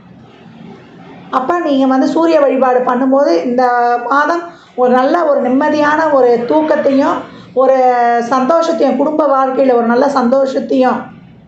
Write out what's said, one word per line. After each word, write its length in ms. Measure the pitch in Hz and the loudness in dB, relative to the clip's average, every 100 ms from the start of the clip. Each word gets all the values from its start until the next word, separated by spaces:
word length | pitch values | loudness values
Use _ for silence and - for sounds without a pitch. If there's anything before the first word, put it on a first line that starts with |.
| - - - - - - - - - - - - - | -20 -20 -20 -20 -20 -20 -20 -20 -20 -20 -20 -20 -8
அப்ப 280 | 262 262 349 | -6 -2 -4
நீங்க 280 | 311 269 269 | -2 0 0
வந்து 200 | 262 302 | 0 0
சூரிய 340 | 330 330 320 | 0 0 2
வழிபாடு 380 | 277 262 262 247 | 2 0 0 0
பண்ணும்போது 680 | 247 247 262 269 302 339 | 0 -2 0 0 2 0
இந்த 180 | 254 240 247 240 240 240 240 | -2 -2 0 0 0 -2 -2
மாதம் 340 | 277 302 339 349 - - - | 0 0 -2 -6 -16 -14 -2
ஒரு 160 | 247 | 0
நல்ல, 320 | 254 262 339 | 2 2 0
ஒரு 180 | 320 277 | 0 0
நிம்மதியான 680 | 240 262 302 302 294 302 320 | 0 0 0 0 0 0 0
ஒரு 320 | 277 247 233 233 | 2 2 2 0
தூக்கத்தையும், 680 | 302 311 302 254 269 302 359 - - - | 0 0 0 0 0 0 -2 -8 -18 -8
ஒரு 220 | - 262 262 254 240 240 240 233 | -2 2 2 2 2 0 0 -2
சந்தோஷத்தையும், 680 | 262 254 330 330 - 277 233 | -2 0 0 0 0 0 0
குடும்ப 300 | 285 302 294 | -2 0 0
வாழ்க்கையில 480 | 269 269 262 269 | 0 0 0 2
ஒரு 120 | 240 233 | 2 2
நல்ல 200 | 240 277 | 2 0
சந்தோஷத்தையும், 920 | 269 233 269 262 - 233 269 254 220 - - - - | 0 0 0 0 -2 -2 0 0 -2 -8 -18 -20 -20